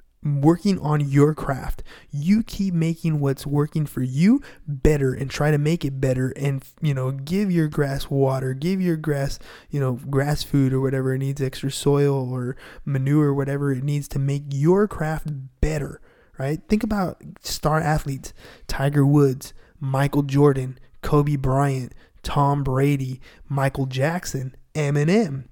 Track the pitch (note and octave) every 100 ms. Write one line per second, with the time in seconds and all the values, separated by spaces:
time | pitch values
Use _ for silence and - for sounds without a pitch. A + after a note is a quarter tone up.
0 | _ _ D3 C#3+ C#3+ F3 G#3 F#3+ D3+ D3+
1 | C#3+ C#3 D3 D#3 - C3+ C3+ - - -
2 | - C#3+ D#3 G#3+ A3+ - G3 F3 D#3+ E3
3 | E3 D#3 C#3 C3+ - C#3+ D3+ D#3+ D3 -
4 | B2+ C3 F#3 C4+ - - - C#3+ D3+ D3
5 | C3+ B2+ C3+ - D3 D3 D3 E3+ D3 C3+
6 | C3+ B2+ B2+ - C#3 C3+ - - D#3 C#3
7 | B2+ C3+ C#3 F#3 G#3 E3+ D#3 D3+ C#3+ C#3
8 | - C#3 C3+ C3 C3 C3 D#3+ F#3+ F3+ D#3+
9 | D#3 C#3+ C#3 C#3+ - - - C#3+ C3 A#2+
10 | - C3+ C#3 D3 - C#3 C3+ C3 C3 C3
11 | C3 C3 C3+ C#3 C3 - C#3 - - C#3+
12 | C#3+ C3+ B2+ B2+ B2 C3 - - - C#3
13 | C3+ D3 D3 C#3 C3+ C#3 C#3+ C3 C#3+ D3
14 | C#3+ C#3+ C#3 C#3+ C#3+ C#3 D3+ F#3+ G#3 -
15 | D#3 D#3 D3+ C#3+ C3 - D3+ D#3 C3+ -
16 | - _ _ - C3+ D#3+ - G#3+ G#3+ G#3
17 | F3+ - - - - - D3+ D#3 D3 D#3
18 | - C3+ - - - - - - C#3 C#3+
19 | C#3 D3 C#3+ C3 - - - - C3+ C3+
20 | C#3+ C#3+ C#3+ C#3 D3 C3+ B2+ C3 - -
21 | - D3+ C#3+ D3 C3+ C3+ C#3+ C3 B2 -
22 | - _ - - C#3 C#3+ C#3 C3 C#3 C#3+
23 | C3 B2+ - - - C#3 C3+ - C3+ B2+
24 | C#3 E3+ - C#3 C3 - - D3+ D3 D3
25 | D3 G3+ G3+ C#3 B2+